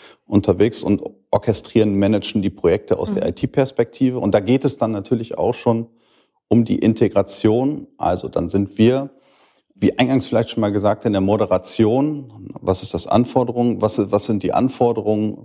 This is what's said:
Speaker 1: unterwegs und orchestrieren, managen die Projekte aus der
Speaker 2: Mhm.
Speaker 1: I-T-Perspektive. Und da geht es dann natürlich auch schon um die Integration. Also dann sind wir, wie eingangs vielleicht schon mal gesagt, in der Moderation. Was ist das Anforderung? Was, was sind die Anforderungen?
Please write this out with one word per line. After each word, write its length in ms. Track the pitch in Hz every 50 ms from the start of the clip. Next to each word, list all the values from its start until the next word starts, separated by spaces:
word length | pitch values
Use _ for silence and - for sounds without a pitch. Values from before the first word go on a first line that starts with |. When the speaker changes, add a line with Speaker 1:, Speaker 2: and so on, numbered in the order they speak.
| - - - _ _
Speaker 1:
unterwegs 560 | - - 101 - - 92 92 104 117 - -
und 200 | - - 104 92 - - - _ _ -
orchestrieren, 680 | - 107 - - 101 - - - - 117 107 104 98 98
managen 420 | 98 98 110 104 - - - 110
die 100 | 95 98
Projekte 480 | - - - 85 85 107 - - - -
aus 140 | - -
der 120 | - 98 -
Speaker 2:
Mhm. 60 | -
Speaker 1:
I-T-Perspektive. 880 | - - - 127 - 143 135 131 - - 117 - - - 135 127 127 127
Und 140 | - 104
da 80 | 98 104
geht 240 | 98 95 127 135 -
es 120 | 139 -
dann 160 | - 120 110
natürlich 440 | 113 101 95 - 131 113 113 - -
auch 180 | - 87 104 120
schon 340 | - - 123 113 113 113 - _ _ _ _ _ _ _ _ _ _ _ -
um 160 | 113 120 113
die 140 | - - -
Integration. 1080 | - 110 110 - 120 98 - 101 98 - - - - 110 107 120 131 139 151 - - - _ -
Also 300 | 82 87 90 92 - -
dann 200 | - - 85 85
sind 300 | - 98 101 98 - -
wir, 320 | 110 117 127 135 139 139 _ _ _ _ _ _ _ _ _ _ _ _ _
wie 240 | - 160 - - -
eingangs 280 | 127 123 135 127 -
vielleicht 240 | - - 113 117 -
schon 100 | - 117
mal 100 | 107 104
gesagt, 320 | 101 104 98 104 107 104 -
in 80 | 117
der 80 | 101 95
Moderation. 1300 | 95 98 104 107 107 - 92 90 - - - - - 104 117 131 143 151 151 143 135 117 110 107 98 - - -
Was 220 | - - 92 -
ist 120 | - - -
das 120 | 85 -
Anforderung? 760 | - - 110 123 123 - 135 123 120 120 120 120 120 107 92
Was, 280 | - 107 - - 101 95
was 140 | - 101 -
sind 160 | - 113 98
die 100 | - - -
Anforderungen? 840 | - 120 131 - - 127 120 113 110 101 107 107 107 107 107 - -